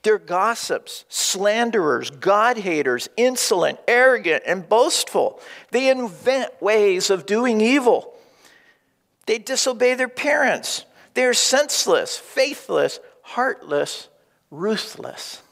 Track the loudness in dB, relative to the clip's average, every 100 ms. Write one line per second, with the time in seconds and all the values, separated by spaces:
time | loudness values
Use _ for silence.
0 | 2 0 0 0 0 -2 -4 -6 -6 -18
1 | _ -6 -4 0 0 2 0 0 0 0
2 | -4 -4 0 4 2 0 -2 0 0 -2
3 | -4 0 0 0 0 2 0 -2 0 4
4 | 4 4 0 -2 -2 -4 2 2 2 0
5 | -2 -2 -2 -4 -20 -20 -4 0 2 0
6 | -2 -4 -2 -2 -4 -4 0 4 4 2
7 | 0 -2 0 0 2 2 4 4 4 2
8 | -2 -20 _ _ -20 _ _ _ _ _
9 | _ _ -4 -4 -2 -2 -2 2 2 2
10 | -4 -4 -2 0 0 0 -4 -10 -12 _
11 | _ 0 2 2 2 2 2 -2 2 2
12 | 0 -10 -8 -2 -2 -4 -4 -2 -2 -4
13 | -20 _ -10 -4 -4 -4 -4 -4 -4 -8
14 | -16 _ _ _ _ -6 -4 -4 -6 -12
15 | -14 -14 -16 -18 _